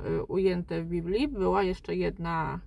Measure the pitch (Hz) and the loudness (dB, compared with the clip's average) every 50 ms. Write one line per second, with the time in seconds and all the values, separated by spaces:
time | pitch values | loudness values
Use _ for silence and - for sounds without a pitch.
0 | - - 165 160 - - - 190 190 190 180 175 175 - 170 165 165 170 175 175 | -4 -2 -2 -2 -2 0 0 4 4 4 2 2 -2 -2 -4 -4 -2 -2 -2 -2
1 | 170 175 196 233 294 294 269 202 185 180 185 196 196 185 185 - - - 170 185 | -2 0 0 2 2 0 0 0 2 2 4 4 2 2 0 -2 -4 -4 -2 0
2 | 175 170 180 - 165 170 165 165 156 160 165 175 - | 0 0 -2 -2 -4 -2 0 0 -2 -2 -4 -6 -8